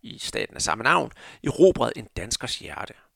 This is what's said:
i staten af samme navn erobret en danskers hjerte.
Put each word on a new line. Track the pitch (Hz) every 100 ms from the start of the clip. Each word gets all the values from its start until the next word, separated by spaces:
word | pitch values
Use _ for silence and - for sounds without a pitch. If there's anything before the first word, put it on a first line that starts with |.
i | - -
staten | - - - -
af |
samme | - 80
navn | 120 170 135 - - -
erobret | 147 - 185 - - -
en | 110 -
danskers | 95 - 120 -
hjerte. | - 73 90 - _